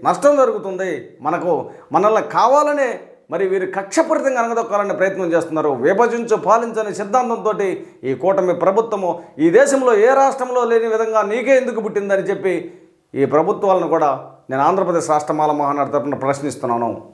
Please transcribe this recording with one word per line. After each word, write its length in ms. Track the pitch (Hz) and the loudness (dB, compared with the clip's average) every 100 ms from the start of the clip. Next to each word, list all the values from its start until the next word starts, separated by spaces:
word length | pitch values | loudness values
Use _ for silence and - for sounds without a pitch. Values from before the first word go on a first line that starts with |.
| 143 | 0
నష్టం 260 | 175 285 294 | 4 4 4
జరుగుతుంది. 480 | 254 208 - - 185 147 - - 143 | 2 0 -6 -6 -6 -6 -10 -8 -4
మనకు, 280 | 170 170 147 - - - 156 | -2 0 -2 -4 -16 -4 2
మనల్ని 280 | 208 220 - 165 | 2 2 0 2
కావాలనే 520 | 220 277 294 294 262 - - - _ | 4 4 2 0 -2 -4 -14 -20 _
మరి 120 | 170 190 | -4 -2
వీరు 160 | 190 185 190 | -2 -2 -6
కక్షపూరితంగా 600 | 196 - - 302 269 254 | -2 0 0 0 0 0
అనగదొక్కాలనే 520 | 233 233 233 208 202 185 | -2 -2 -2 -2 -2 0
ప్రయత్నం 320 | 190 190 175 | -2 0 0
చేస్తున్నారు. 380 | 165 - 156 151 131 135 | 0 0 -2 -2 2 2
విభజించు 500 | 202 233 233 233 220 - | 4 2 0 -2 -2 2
పాలించని 460 | 226 233 214 208 175 | 2 2 -4 -6 -6
సిద్ధాంతంతో 540 | 202 247 240 226 196 208 196 170 - - 127 | -2 0 0 -2 -2 -2 -4 -4 -12 -12 -6
ఈ 20 | 131 | -2
కూటమి 320 | 175 190 185 175 | 0 2 0 2
ప్రభుత్వము 460 | 190 202 - 202 170 165 - - 165 | 2 2 -2 -4 -4 -6 -10 0 4
ఈ 20 | 190 | 4
దేశంలో 360 | 285 269 254 214 226 | 4 4 2 4 4
ఏ 40 | 269 | 4
రాష్ట్రంలో 400 | 269 254 254 247 233 | 2 0 -4 -2 0
లేని 160 | 233 226 | 0 0
విధంగా 280 | 220 220 220 202 | -2 0 0 0
నీకే 240 | 226 240 262 | -2 2 2
ఎందుకు 200 | 247 226 208 | 2 -4 -4
పుట్టిందని 400 | 208 202 196 180 | -4 -2 -2 0
చెప్పి 240 | 196 190 170 - - _ _ _ | -2 -2 -4 -6 -18 _ _ _
ఈ 120 | 127 135 | -2 2
ప్రభుత్వాలను 560 | 147 165 196 196 185 165 160 | 2 2 0 2 0 2 0
కూడా 160 | 151 135 - - - | 0 -2 -8 -20 -8
నేను 120 | 135 147 | 0 2
ఆంధ్రప్రదేశ్ 440 | 196 185 170 151 | 2 0 -2 0
రాష్ట్ర 220 | 151 151 151 | -2 0 -2
మాల 140 | 151 147 | 0 0
మహానాడు 320 | 143 143 139 143 | -2 -2 -2 -2
తరపున 240 | 139 127 135 | -4 -4 -2
ప్రశ్నిస్తున్నాను. 640 | 139 143 127 127 120 117 - - | -2 -6 -6 -4 -2 -4 -6 -14